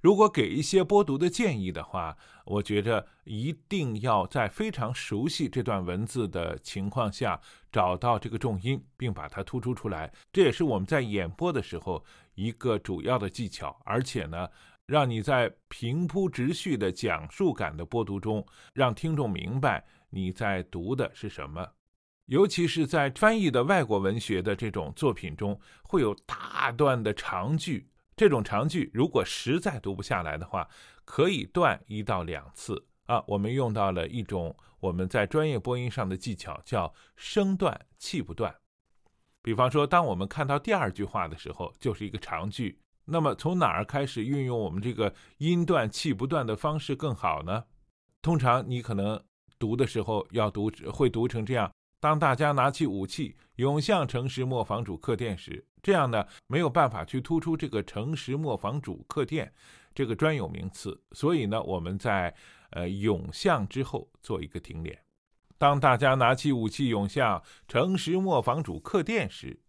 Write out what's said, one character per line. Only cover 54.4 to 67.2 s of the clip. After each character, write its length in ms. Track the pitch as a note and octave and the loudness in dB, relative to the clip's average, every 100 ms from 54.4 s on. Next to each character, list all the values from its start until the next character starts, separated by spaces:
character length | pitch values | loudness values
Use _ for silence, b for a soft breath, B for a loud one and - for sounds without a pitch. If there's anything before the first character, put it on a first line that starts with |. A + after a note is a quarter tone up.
| B2+ | -2
磨 180 | B2+ | -2
坊 220 | G#2+ G#2 G#2 | -2 -2 -4
主 100 | E2+ | -6
客 200 | - A2 | -2 -2
店 200 | A#2+ F2+ | -2 -6
时。” 300 | - - - _ | -8 -14 -14 _
这 100 | - | 2
样 180 | F#3 C3+ | 4 4
呢， 120 | A2+ G2 B _ | 0 -2 B _
没 140 | D3+ | 0
有 100 | D#3+ | 2
办 180 | B2+ C#3 | 4 2
法 160 | G#2+ | 2
去 160 | E2 C3 | -6 -6
突 200 | - D#3+ | 0 -2
出 180 | D#3+ D#3+ | 0 -4
这 100 | C#3+ | -2
个 140 | G#2+ | -4
诚 340 | F#2 G#2 A#2+ D#3 | -4 -6 -4 -6
实 220 | - C#3+ | -4 -4
磨 180 | D#3 G#2 | -2 -2
坊 240 | G2+ C#3+ | -2 -4
主 240 | B2 F2 - | -6 -10 -6
客 180 | - C3 | -4 -2
店 260 | D#3 G2+ B B B B - | -4 -6 B B B B -4
这 100 | B2 | -2
个 100 | A2 | 2
专 200 | D#3 D3+ | 2 2
有 120 | F2+ | -4
名 220 | D#2+ F#2 | -6 -8
词， 320 | - - - _ | -8 -10 -10 _
所 220 | - C#3+ E3+ | -2 2 2
以 120 | G#2+ | 2
呢， 120 | A2 | 0
我 160 | - F2+ | -2 -4
们 180 | E2 G2 | -2 -4
在， 340 | A#2+ G2 F2 B B B B | 0 0 0 B B B B
呃， 180 | - F2+ | -6 -6
涌 400 | G2 G#2+ F#2+ - | 0 0 0 -2
向 340 | - G3 D3 G2 | 0 2 2 0
之 140 | G2+ | -4
后 260 | G2+ - - _ | -4 -6 -8 _
做 180 | - - | -6 -6
一 60 | D#2+ | -6
个 140 | F2 | -10
停 240 | - E2 | -10 -10
连。 120 | D#2+ C#2+ _ _ _ _ _ _ | -10 -12 _ _ _ _ _ _
“当 220 | C#3+ C#3+ | 4 6
大 180 | C3+ B2 | 4 6
家 160 | C#3 | 6
拿 220 | C3 B2 C3 | 6 6 4
起 160 | D3 | 2
武 180 | B2+ A2 | 2 0
器 200 | - C3+ | 0 0
涌 200 | G#2+ G2+ | 2 0
向 320 | - | 2